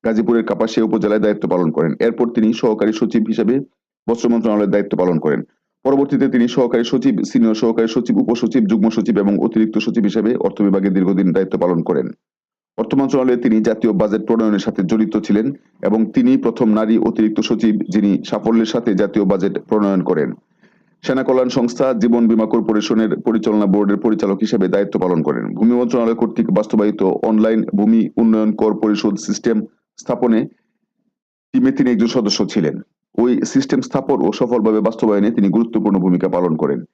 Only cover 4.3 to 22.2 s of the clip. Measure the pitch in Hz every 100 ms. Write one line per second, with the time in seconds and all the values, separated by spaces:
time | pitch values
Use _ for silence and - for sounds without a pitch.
4.3 | 117 113 104 101 104 101 110 90 82 78
5.3 | 65 - _ _ _ 131 139 139 135 131
6.3 | 127 120 120 120 117 117 131 135 110 107
7.3 | 127 113 110 117 113 113 123 117 110 113
8.3 | 117 117 131 104 110 110 113 107 104 98
9.3 | 101 110 110 110 107 113 113 101 101 107
10.3 | 123 95 - 101 95 98 95 92 95 92
11.3 | 85 95 - 87 85 78 76 64 - _
12.3 | _ _ _ _ - - 139 135 135 127
13.3 | 123 123 110 110 110 117 98 107 104 107
14.3 | 113 110 104 98 - 92 113 107 107 107
15.3 | 104 123 143 _ _ - 110 110 - 123
16.3 | 131 127 113 117 107 110 113 - 113 110
17.3 | 107 110 113 113 101 - 95 101 95 -
18.3 | 104 113 113 110 - 117 95 104 - 98
19.3 | 98 98 95 - 107 101 95 87 78 69
20.3 | - _ _ _ _ _ _ - 131 127
21.3 | 131 127 131 120 120 135 120 117 120